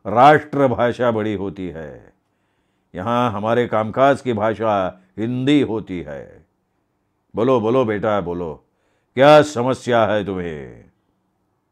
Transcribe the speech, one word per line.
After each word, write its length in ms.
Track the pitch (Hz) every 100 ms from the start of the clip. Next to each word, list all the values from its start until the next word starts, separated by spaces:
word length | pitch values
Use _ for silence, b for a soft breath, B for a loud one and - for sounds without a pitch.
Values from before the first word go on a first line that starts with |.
राष्ट्रभाषा 1040 | 98 110 139 151 - 139 135 113 120 110 123
बड़ी 240 | 110 107
होती 340 | 98 98 92 92
है. 280 | 78 73 62 - _ _ _ _ _ _ _ _
यहाँ 360 | 85 107 120 123
हमारे 360 | 101 107 120 120
कामकाज 500 | 110 110 123 139 135
की 160 | 127
भाषा 580 | 107 110 101 113 101 90 - b -
हिंदी 460 | 117 127 131 147
होती 380 | 104 110 82 90
है. 240 | 73 69 57 - _ _ _ _ _ _ _ _ _
बोलो, 260 | 95 123 127
बोलो 240 | 107 131
बेटा, 360 | 113 104 110 101
बोलो, 340 | 85 87 85 71 _ _ _ _ _
क्या 280 | 120 143 151
समस्या 640 | 147 113 127 127 120 117 104
है 200 | 107 98
तुम्हें?" 560 | 92 87 76 64 58 - _ _ _ _ _ _ _ _